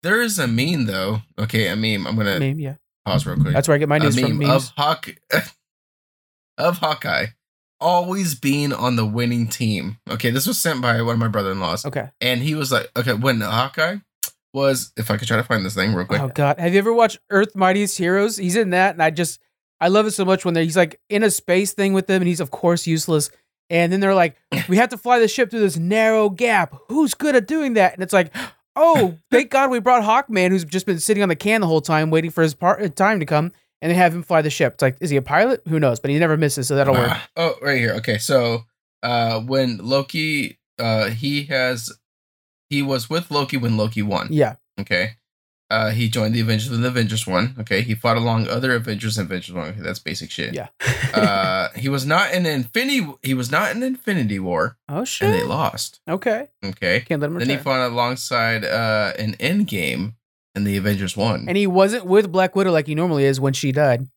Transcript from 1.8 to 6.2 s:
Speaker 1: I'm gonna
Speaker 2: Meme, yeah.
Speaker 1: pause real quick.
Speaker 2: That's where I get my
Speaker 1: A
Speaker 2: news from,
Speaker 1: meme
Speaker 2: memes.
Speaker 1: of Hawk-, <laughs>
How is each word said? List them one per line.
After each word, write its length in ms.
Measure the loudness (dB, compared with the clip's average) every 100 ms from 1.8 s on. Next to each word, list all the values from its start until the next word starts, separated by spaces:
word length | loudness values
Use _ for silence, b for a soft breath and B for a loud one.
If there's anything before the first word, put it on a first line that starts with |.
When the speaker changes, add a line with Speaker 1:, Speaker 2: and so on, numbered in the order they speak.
| -2 -2 -2
Speaker 1:
I'm 80 | -2
gonna 220 | 0 0
Speaker 2:
Meme, 200 | -2 -4
yeah. 160 | -8 -12 _ _ -2
Speaker 1:
pause 200 | -2 0
real 100 | 0
quick. 160 | 2
Speaker 2:
That's 140 | 2 2
where 80 | 2
I 20 |
get 120 | 2
my 80 | 2
Speaker 1:
A 20 |
Speaker 2:
news 200 | 2 2
from, 180 | 0 0
Speaker 1:
meme 100 | 2
Speaker 2:
memes. 180 | 2 0
Speaker 1:
of 40 | -4
Hawk-, 340 | -2 -2 -8 -18 _
<laughs> 1300 | -2 -2 -14 _ _ _ _ _ _